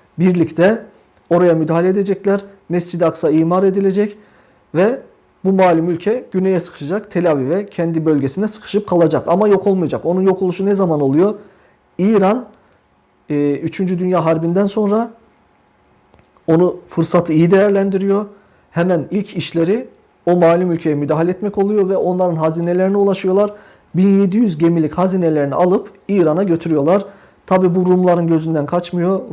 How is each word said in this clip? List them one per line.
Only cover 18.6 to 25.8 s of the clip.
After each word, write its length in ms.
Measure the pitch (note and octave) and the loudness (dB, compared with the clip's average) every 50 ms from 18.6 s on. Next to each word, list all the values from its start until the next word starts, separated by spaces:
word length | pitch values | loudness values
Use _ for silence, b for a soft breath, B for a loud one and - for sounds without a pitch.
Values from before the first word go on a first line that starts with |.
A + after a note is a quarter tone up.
| b b | b b
Hemen 340 | - E3+ F3 F#3 F3+ D#3+ - - | -4 -2 0 0 0 -2 -2 -4
ilk 240 | F3 G#3 G3+ - - | -4 -6 -6 -6 -8
işleri 520 | F3+ - - - E3 E3 F3 G#3 B3 C4 - _ _ _ _ _ _ - | -10 -8 -6 -2 -2 0 0 0 -4 -4 -10 _ _ _ _ _ _ -2
o 120 | E3+ F3 | 0 2
malum 340 | F3+ E3+ E3 E3+ F3+ F#3 F3+ | 4 4 4 4 2 0 -2
ülkeye 240 | E3 D#3+ - D#3+ D3 | -2 -2 -2 -2 -2
müdahale 360 | C#3+ D3 C3+ D3+ D#3 E3+ F3+ | -2 -2 -2 -2 0 0 -2
etmek 260 | F#3 F3+ G#3+ G3+ - | -2 -4 -6 -6 -2
oluyor 320 | G3+ G3 G3+ G#3+ G#3 F#3+ F#3 | -2 -2 0 2 0 0 0
ve 80 | G3 | 0
onların 380 | F3+ - F3+ F3+ F3+ F#3 F3+ E3 | -2 0 -2 0 0 0 -2 0
hazinelerine 640 | D#3+ D#3+ D#3+ D#3+ E3+ E3+ F3 F3 F3+ F#3 F#3+ G3+ | 0 -2 -2 -2 -2 -4 -2 0 0 0 0 2
ulaşıyorlar. 560 | G3+ G3+ G3+ F#3+ G3 - F#3 F#3 G3+ G#3 G3+ G3+ B B B B B B B - | 2 2 0 0 0 -2 0 2 2 0 0 -2 B B B B B B B -2
Bin 260 | E3 F#3+ G3+ G3 G3 | 2 2 4 4 4
yedi 160 | G3+ F3+ F#3+ | 2 2 2
yüz 200 | A3+ B3 G3+ D#3+ | 0 0 0 0
gemilik 360 | D3 E3+ E3 E3+ E3 D#3 D3 - | 0 0 2 2 2 0 -2 0
hazinelerini 600 | F3 F#3 F#3 F#3+ F#3 E3+ D#3+ D#3 D3+ C#3+ C#3 C3+ | -2 -2 0 0 0 0 0 0 0 -2 -2 0
alıp 360 | - F3+ F3+ F#3+ A#3+ | 0 2 2 2 0